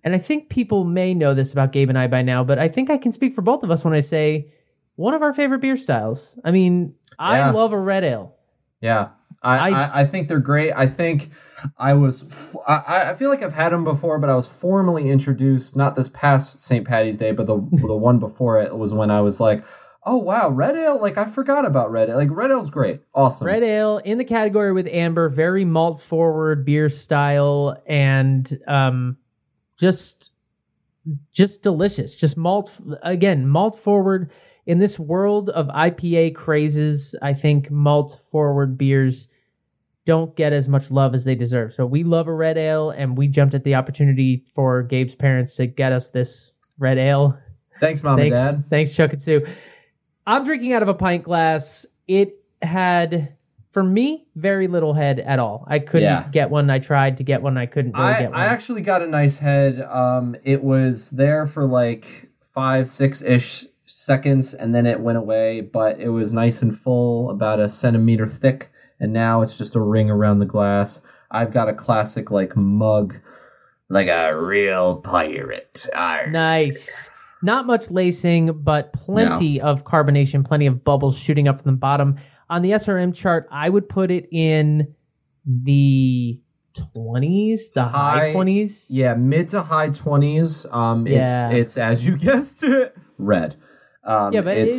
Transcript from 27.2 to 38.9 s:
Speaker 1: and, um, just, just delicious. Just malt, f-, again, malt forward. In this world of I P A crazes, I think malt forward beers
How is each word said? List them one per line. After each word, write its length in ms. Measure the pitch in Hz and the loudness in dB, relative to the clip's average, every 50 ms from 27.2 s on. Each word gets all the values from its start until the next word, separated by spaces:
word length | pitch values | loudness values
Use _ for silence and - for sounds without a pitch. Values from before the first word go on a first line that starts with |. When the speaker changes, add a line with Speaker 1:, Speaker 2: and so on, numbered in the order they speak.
| 143 143 143 143 143 143 143 143 143 143 139 - _ | 2 2 2 2 2 2 2 0 0 -2 -4 -6 _
Speaker 1:
and, 600 | - 156 143 139 135 135 135 131 135 135 135 131 - 135 - - | -2 0 2 2 4 4 4 4 2 2 0 0 -4 -8 -10 -6
um, 500 | - 143 139 135 131 127 127 127 127 127 _ _ _ _ _ _ _ _ _ _ _ _ | -2 0 2 2 2 0 -2 -4 -4 -6 _ _ _ _ _ _ _ _ _ _ _ _
just, 540 | _ 170 180 180 - - - - _ - _ _ _ _ _ _ _ _ _ _ _ _ _ _ _ _ 160 151 143 - _ | _ 0 0 0 0 -6 -12 -14 _ -20 _ _ _ _ _ _ _ _ _ _ _ _ _ _ _ _ -10 -10 -10 -10 _
just 300 | _ - 190 196 202 - | _ 2 2 2 2 -4
delicious. 540 | - 208 175 151 185 202 196 - 131 - - | -2 -2 0 2 0 -2 -2 -4 -10 -10 -4
Just 220 | - - 147 143 | 0 0 0 0
malt, 340 | 165 165 175 190 208 202 202 - | 0 -2 -2 -2 -2 -4 -6 -14
f-, 240 | - - 147 147 - - | -18 -14 -14 -14 -10 -6
again, 440 | 170 185 175 185 202 180 143 127 | -6 0 2 2 2 2 2 2
malt 280 | 135 143 160 196 220 208 | 2 2 2 2 0 -2
forward. 540 | - - 208 202 202 190 190 190 190 180 147 _ _ _ _ _ _ _ | -4 0 2 2 2 2 2 0 0 -2 -6 _ _ _ _ _ _ _
In 140 | - 170 170 | 0 2 2
this 200 | 202 202 202 - | 2 2 0 -4
world 500 | 160 147 170 185 196 202 208 208 196 196 | -6 -4 -2 0 0 2 0 0 -2 -2
of 200 | - 165 156 135 - | -4 -2 -4 -2 0
I 180 | - 160 175 | 2 2 0
P 260 | 175 - 170 170 170 | 0 -2 -4 0 2
A 120 | 170 165 165 | 2 2 2
crazes, 840 | 160 - - - 156 151 151 151 147 151 151 151 147 143 139 - - - | 0 -6 -4 0 0 2 2 2 0 0 0 0 0 -2 -4 -8 -10 -6
I 100 | - 143 | -2 -2
think 400 | 143 139 - 151 147 147 139 147 | -2 0 2 2 2 2 0 -2
malt 480 | 143 147 147 147 147 147 143 143 - - - - | 0 2 2 4 4 2 2 -2 -8 -20 -18 -4
forward 480 | - 151 151 143 143 139 139 135 131 | -2 0 0 2 2 0 0 -2 -2
beers 520 | 131 135 135 | -2 0 2